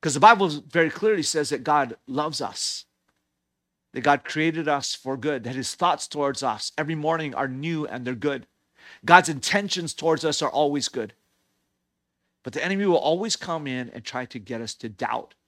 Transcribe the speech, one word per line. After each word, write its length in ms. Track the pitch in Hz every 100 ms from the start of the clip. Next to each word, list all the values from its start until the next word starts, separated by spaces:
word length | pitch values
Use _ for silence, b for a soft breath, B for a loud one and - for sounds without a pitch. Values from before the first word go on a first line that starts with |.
'Cause 140 | 160 135
the 40 |
Bible 300 | 196 226 190
very 400 | 147 - 170 160
clearly 320 | - 214 208
says 280 | 147 160 147
that 140 | 139
God 320 | 131 147 135 104 -
loves 340 | 135 151 147
us, 440 | 120 - - - - _ _ _ _ _ _ _ _ _ _
that 80 | 131
God 240 | 131 143 -
created 420 | 156 160 160 156
us 280 | 143 - -
for 200 | 131 131
good, 280 | 143 139
that 120 | 113 131
his 200 | 127 -
thoughts 320 | 180 156 -
towards 340 | 151 143 131
us 300 | 131 107 - -
every 180 | 151 160
morning 400 | 151 165 156 -
are 120 | 135
new 380 | 131 151 165 151
and 200 | 123 123
they're 100 | 123
good. 320 | 147 135 - _ _ B B B -
God's 240 | 175 175
intentions 640 | 143 - 202 202 180 165
towards 320 | - 160 160 156
us 160 | 147
are 80 | 147
always 400 | - 151 143 -
good. 240 | 127 107 _ _ _ _ _ _ _ _ _ _ _ _ _
But 120 | -
the 100 | -
enemy 220 | 175 196 202
will 100 | 170
always 380 | - 170 220 -
come 320 | - 165 143
in 220 | 127 123
and 140 | - 117
try 200 | 127 123
to 140 | 123
get 220 | 98 117
us 120 | 113 -
to 140 | 113
doubt 460 | 101 110 117 - _